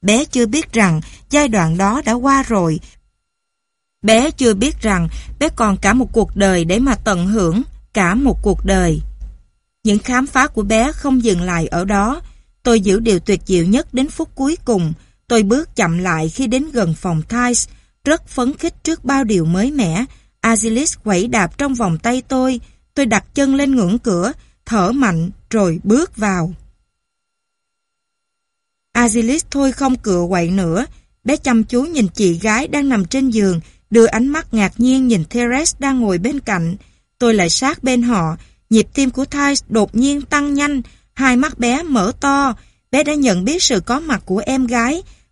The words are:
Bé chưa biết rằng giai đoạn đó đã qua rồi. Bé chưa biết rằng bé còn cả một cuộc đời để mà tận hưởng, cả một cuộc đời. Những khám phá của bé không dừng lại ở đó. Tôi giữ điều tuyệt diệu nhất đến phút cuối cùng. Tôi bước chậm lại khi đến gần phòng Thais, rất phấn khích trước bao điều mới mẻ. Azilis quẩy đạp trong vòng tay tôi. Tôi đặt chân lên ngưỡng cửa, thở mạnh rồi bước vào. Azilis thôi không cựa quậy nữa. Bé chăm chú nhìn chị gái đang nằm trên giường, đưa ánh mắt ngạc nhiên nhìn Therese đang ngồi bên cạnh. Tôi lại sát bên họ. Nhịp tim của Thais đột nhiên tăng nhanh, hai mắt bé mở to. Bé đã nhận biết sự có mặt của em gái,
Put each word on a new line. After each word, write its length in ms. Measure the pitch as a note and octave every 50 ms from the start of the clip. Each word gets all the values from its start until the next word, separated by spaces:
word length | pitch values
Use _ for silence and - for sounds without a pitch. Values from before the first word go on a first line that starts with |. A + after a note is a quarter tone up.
Bé 220 | - G3 G#3+ B3+ D#4
chưa 220 | - - B3 A#3
biết 260 | G#3+ A#3+ D#4+ D#4+ -
rằng 280 | - A3+ G3+ F3 D#3+ D#3 - - - - - -
giai 180 | C#4 D4 D4 A#3+
đoạn 280 | A3 G3 E3 D#3+ E3
đó 260 | F3+ G3 G3+ A3+ D4 D4
đã 80 | A3
qua 300 | A3+ B3 B3 C#4 C4+ C4+
rồi. 380 | C4 - A3+ G3 E3+ D#3+ D#3 - - - _ _ _ _ _ _ _ _ _ _ _ _ _ _ _ _ _ _ _ _ _ _
Bé 280 | - G#3+ A3 A#3 C4+ D#4+
chưa 240 | - - C4 A3+ G3+
biết 260 | F#3+ B3 D4+ - -
rằng 280 | - G#3+ G3 F3 E3 D#3 - - - - - -
bé 100 | C#4+ E4 -
còn 200 | - A3+ G#3 F#3+
cả 160 | - - G3
một 200 | A3+ C4 B3 -
cuộc 240 | - A3+ G3 - -
đời 280 | F#3+ G3+ F#3+ F#3 F3 E3
để 140 | E3 F#3+ A#3
mà 160 | C4+ C#4 B3+
tận 320 | - - A3+ F#3+ F3 F3
hưởng, 360 | F#3+ G#3+ A3 F#3 D#3+ E3+ A#3 C#4+ - - - - _
cả 220 | - G#3+ F#3 E3+ G3
một 240 | B3+ C#4+ B3 - -
cuộc 220 | - G#3 F3 - -
đời. 360 | G3 G3 F#3 F3+ E3+ D3+ D3+ - - - - - - - - _ _ _ _ _ _ _ _ -
Những 140 | G#3+ G3+ G#3+
khám 280 | - B3 B3 B3+ C4+
phá 200 | C#4 - B3+ C#4
của 160 | D4 - A3
bé 300 | G#3 G3 A3 A3 A#3+ D4+
không 320 | D#4 - - C#4 C4 B3+ A#3
dừng 160 | A3 F3+ F3
lại 260 | F3 F#3 F3 E3 D#3+
ở 180 | - - F3 F#3
đó. 360 | G3+ G#3 G3 G3+ A#3 C#4+ E4+ - - - - _ _ _ _
Tôi 180 | - B3 A3+ A3
giữ 200 | F#3+ G#3 F#3 A3+
điều 180 | A3+ A3+ F#3+ E3+
tuyệt 220 | - - G3 E3 -
diệu 180 | - F#3+ F3 E3
nhất 300 | F#3 G#3+ C#4+ E4 - B3+
đến 140 | B3+ C4+ D4
phút 260 | - - D#4+ - -
cuối 220 | - C4+ C#4+ E4+ - -
cùng. 280 | B3+ A3 F#3 E3 D#3 D#3+ - - _ _ _ _ -
Tôi 140 | A#3+ A3
bước 340 | G#3 F#3+ A#3+ C#4+ D#4+ - -
chậm 220 | - G3 E3 E3 F3
lại 300 | F#3 F3+ E3 D#3 D#3+ D#3+
khi 180 | - - C4+
đến 240 | A3 B3+ C4 D4+ D#4
gần 220 | - A#3 F#3+ E3 D#3
phòng 280 | - - F3+ E3 D#3 D#3 -
Thais, 400 | A#3 A#3+ B3 B3 A#3+ - - - - - _ _ _ _ -
rất 240 | C#4 D#4+ E4+ - -
phấn 280 | - C4 B3 C4 D4+
khích 280 | - E4 E4+ - - -
trước 200 | D#4 E4 - -
bao 200 | - C4+ C#4 C#4
điều 200 | G#3 G#3+ F3 D#3+
mới 260 | D#3+ F3 F#3+ A3 C#4
mẻ. 340 | D4+ C4+ G#3 E3 D#3+ G3 C4 - - - _ _ _ _
Azilis 540 | - A3+ A3+ G#3+ A3+ A3+ A3 B3+ D#4 D#4+ - - -
quẩy 240 | G#3+ F#3+ F3 A3 B3
đạp 300 | B3 G#3+ F3 D#3+ - -
trong 160 | C#4+ C#4 C4
vòng 240 | A#3 A3 F3 D#3+ D#3
tay 240 | - A#3 B3 B3+ - -
tôi. 320 | C4+ B3+ B3+ C4 B3+ A#3 - - _ _ _ _ _
Tôi 120 | F#3+ A#3
đặt 180 | G#3+ A3 G3+ - - -
chân 200 | C#4 C#4 C4+ C4+
lên 220 | C#4 C#4+ C#4 C4+
ngưỡng 220 | B3 F#3+ F3 G#3+ B3
cửa, 340 | - A#3+ F#3 E3+ F#3 B3+ D#4+ - - _ _ _ _
thở 260 | - A#3 G#3+ F3 G3
mạnh 380 | B3 C#4+ B3+ G3+ E3 D#3+ E3 F#3+ - - - -
rồi 300 | A3+ A3 G3 E3+ D#3 - -
bước 320 | G3 A3 C#4+ F4+ - -
vào. 380 | G#3+ A3 G3 F#3+ F3 D#3+ F#3 E3+ - - - _ _ _ _ _ _ _ _ _ _ _ _ _ _ _ _ _ _ _ _ _ _ _ _ _ _ _ _ _ _ _ _ _ _ _ _ _ _ _ _ _ _ _ _ -
Azilis 440 | - A#3+ A3+ G#3+ A#3+ A3+ A#3 C#4+ D#4+ - -
thôi 220 | - C#4 C#4 C4+
không 260 | - - C#4 D4 B3+ -
cựa 280 | - G#3+ F3+ F3 F3 F3
quậy 220 | F#3+ F3 E3+ E3+
nữa. 360 | F#3+ G3 F3+ E3 D#3+ G3+ C#4+ - - - _ _ _ _ -
Bé 120 | A#3 D4+
chăm 280 | D4+ - C#4 A#3+ A3 G#3+
chú 180 | - B3 B3
nhìn 260 | C#4 F4 E4 C#4 G#3 E3+
chị 300 | - - G3+ F3 E3+ E3
gái 300 | G3 A3 G#3+ A#3+ D4+ -
đang 200 | - D4 C#4 C#4
nằm 160 | B3 G3+ F3+
trên 260 | - B3+ C4+ C4+ C4
giường, 300 | A3 A3 G3 F#3+ F3 E3 - - _ _ _ _
đưa 160 | G#3 A#3 A3+
ánh 220 | - - A3+ B3+ C#4
mắt 260 | D4 E4 - - A#3
ngạc 180 | A3 G3 F#3 - -
nhiên 280 | A#3+ B3+ C4 C4+ C4 B3
nhìn 160 | A3+ E3+ D#3
Therese 520 | - - A#3+ A#3+ A#3 B3 C#4 E4 - - -
đang 220 | C#4 C4+ C4 B3+
ngồi 180 | A#3 G3+ F3+ F3
bên 220 | F#3+ C4 D4+ C#4
cạnh. 360 | - A3+ G3 F3 E3 E3 F#3+ - - _ _ _ _ _ _ -
Tôi 160 | B3 A#3 A3
lại 160 | G3+ F3 D#3+
sát 320 | - - C4 C#4 D#4+ -
bên 200 | - C4 B3+ B3
họ. 340 | A#3+ A#3+ A#3 F#3 E3 D#3 E3 - - - _ _ _ -
Nhịp 160 | A3 A3 G#3 - -
tim 160 | C#4 C4+ B3+
của 140 | - B3+ C#4
Thais 380 | - - C#4+ C#4 C#4 C#4+ - - -
đột 260 | G#3+ A3 G3+ - -
nhiên 260 | A3 C4 C#4 C#4+ C#4+
tăng 320 | C#4 - D4+ C#4+ C#4+ D4 C#4+
nhanh, 280 | C#4 C#4+ C#4+ C#4+ B3+ - - - _ _ _
hai 240 | _ - C4+ C4 B3
mắt 220 | B3 C#4+ D#4 - -
bé 240 | A#3+ A#3 B3 D4+
mở 300 | F4 D#4+ C4 A3 F3 A3+ - -
to. 340 | C#4+ C#4 C#4 C#4 C#4 B3+ G#3 - - _ _ _ _ _
Bé 140 | B3+ C#4+ D4
đã 100 | C#4+ D4+
nhận 300 | D4 C4+ A#3+ F3+ F3+ F#3
biết 180 | B3+ D#4+ F4+
sự 180 | - - B3 F#3
có 200 | - - A#3+ D4+
mặt 220 | E4 D#4 A#3+ F#3 -
của 180 | - F#3 A3 -
em 200 | - C4 C4 C4
gái, 360 | A#3 B3 A#3 A#3 B3+ D#4 F4+ - - - _ _ _